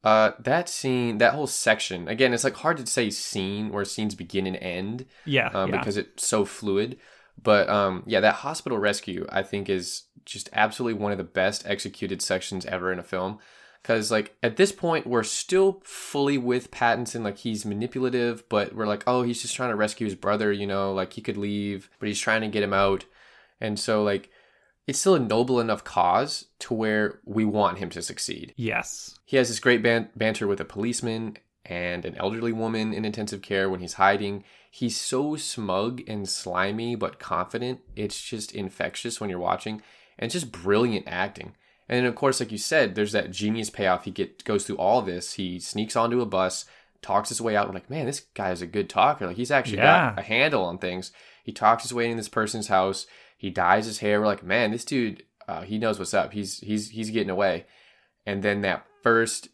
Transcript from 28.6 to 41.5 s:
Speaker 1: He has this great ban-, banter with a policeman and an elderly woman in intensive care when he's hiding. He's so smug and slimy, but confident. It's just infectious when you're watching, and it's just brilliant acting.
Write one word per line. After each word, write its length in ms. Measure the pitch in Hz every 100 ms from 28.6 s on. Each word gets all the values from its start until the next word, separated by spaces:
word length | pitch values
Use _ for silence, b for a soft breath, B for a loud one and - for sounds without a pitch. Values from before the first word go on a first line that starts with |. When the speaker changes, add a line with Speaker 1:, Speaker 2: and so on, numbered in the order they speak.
| 113 113 113 - - -
Speaker 1:
He 120 | _ 135
has 100 | 120
this 100 | 113
great 220 | 131 120
ban-, 280 | 117 117 110
banter 320 | - 110 104 101
with 140 | 98
a 40 |
policeman 720 | 82 98 113 117 120 110 113 107 _ _
and 400 | - 87 90 87
an 120 | 85 87
elderly 360 | 95 110 117
woman 400 | 110 113 113 110
in 120 | 104
intensive 380 | 110 107 104 101
care 260 | - 98 98
when 100 | 92
he's 140 | 87
hiding. 500 | - 98 98 101 101 b b b
He's 280 | - 120 107
so 380 | - 131 147 151
smug 640 | - - 104 92 110 123 -
and 200 | 107 95
slimy, 680 | - 92 90 98 107 117
but 240 | 117 117 -
confident. 600 | - 85 90 117 123 127 _
It's 260 | - 104 -
just 300 | - 110 104
infectious 640 | - 95 - 113 - 120 113
when 100 | 104
you're 80 | 90
watching, 440 | 90 90 110 107 b b b b
and 80 | 117
it's 60 |
just 160 | 175 139
brilliant 540 | 101 90 104 120 104 -
acting. 460 | 87 101 - -